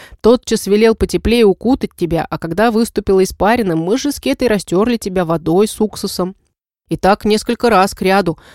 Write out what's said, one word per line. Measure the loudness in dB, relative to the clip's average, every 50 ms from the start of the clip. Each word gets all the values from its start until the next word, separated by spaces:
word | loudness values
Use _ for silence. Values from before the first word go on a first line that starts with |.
| -20 -20 -8 0
тотчас | 4 4 4 4 2 -2 -4 -4 -2
велел | 0 2 4 4 4 2
потеплее | 2 -2 -2 -2 -2 0 0 2 4 4
укутать | 4 2 2 0 -2 0 0 -2 -6 _
тебя, | -6 -4 -2 -2 -2 -4 -4
а | -8 -8
когда | -8 -6 -2 0 0 2 2
выступила | 0 -2 -2 -2 -4 -2 0 2 2 2
испарина, | 0 -2 -2 0 0 0 0 0 -2 -2
мы | -2 -2 -2 -2 -2
же | -2 -4
с | -6 -6
Кетой | -4 -4 -2 0 0 0
растерли | 0 -2 -4 -2 -2 0 0 0 -2
тебя | -2 -4 -4 -4 -2 -2
водой | -2 -2 -4 -2 0 2 2 2 0
с | 0 -2
уксусом. | -4 -4 -4 -6 -10 -8 -6 -6 -6 -6 -8 _ _ _ _ _ _ _ _ _ _ -8
И | -6
так | 0 2 2 2 2 2
несколько | 0 0 0 0 -4 -4 -2 0 2
раз | 2 2 2 0 -2
к | -2 -2
ряду. | 0 0 0 0 -2 -4 -8 -10 -20 -20